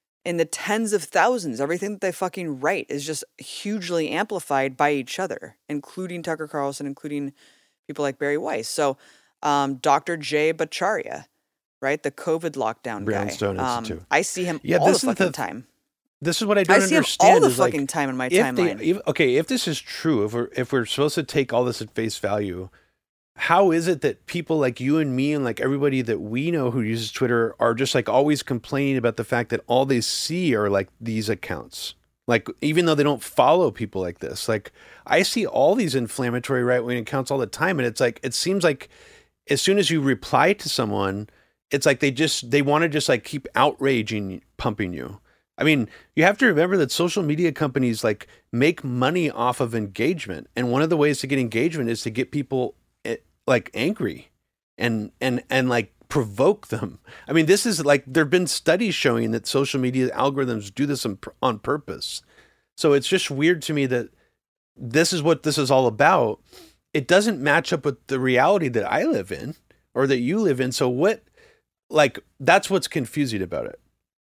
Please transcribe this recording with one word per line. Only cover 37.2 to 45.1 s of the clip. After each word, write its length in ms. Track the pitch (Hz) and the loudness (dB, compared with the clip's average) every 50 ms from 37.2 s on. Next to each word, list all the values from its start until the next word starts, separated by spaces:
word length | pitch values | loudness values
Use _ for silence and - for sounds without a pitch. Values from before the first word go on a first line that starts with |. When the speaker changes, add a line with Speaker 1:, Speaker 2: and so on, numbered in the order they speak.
| 131 - | -2 -2
Speaker 2:
all 60 | 139 139 | -2 -2
the 80 | 123 | -2
time. 340 | 101 - - 151 185 190 143 | -4 -2 -2 -2 0 0 0
And 60 | 127 | -2
it's 140 | 120 110 - | -2 0 0
like, 200 | 131 120 117 - | 0 0 -2 -4
it 100 | - 135 | -8 -6
seems 300 | - - - 170 190 202 | -6 -4 -2 -2 -2 2
like 260 | 170 165 143 131 - - _ - - - - - _ _ _ _ _ - | 2 0 0 0 -8 -20 _ -20 -20 -20 -20 -20 _ _ _ _ _ -2
as 100 | 143 135 | -2 0
soon 160 | - 185 196 | 2 2 2
as 140 | 208 185 143 | 2 2 2
you 100 | 165 160 | 0 0
reply 520 | 139 135 127 - - - - 127 143 175 | 2 0 0 0 -2 0 2 4 4 4
to 160 | 208 - - 151 | 2 0 -4 -6
someone, 600 | - - 120 104 101 98 98 95 95 101 107 - _ _ _ _ _ _ _ - | -2 -2 -2 0 0 0 0 -2 -2 -4 -8 -12 _ _ _ _ _ _ _ -4
it's 120 | - 143 - | -2 2 2
like 140 | 156 139 - | 2 2 4
they 140 | - 139 | 2 0
just, 400 | 127 123 156 151 - - - 120 | 0 0 0 0 -2 -4 -4 0
they 100 | 127 147 | 2 2
wanna 260 | 139 139 143 151 165 165 | 2 4 2 2 2 2
just, 200 | 143 151 139 - | 0 -2 0 0
like, 160 | 131 113 - | 0 0 -2
keep 240 | - - 139 - - - | -6 -10 -10 -8 -4 0
outraging, 840 | 113 135 151 - - 135 139 135 117 107 107 113 104 101 95 92 - _ _ _ | 2 2 2 2 0 0 0 0 0 0 -2 -4 -6 -6 -6 -10 -12 _ _ _
pumping 360 | - - 123 107 101 104 90 | -4 -4 -4 -2 -2 -4 -4
you. 260 | 87 71 64 - | -4 -8 -10 -12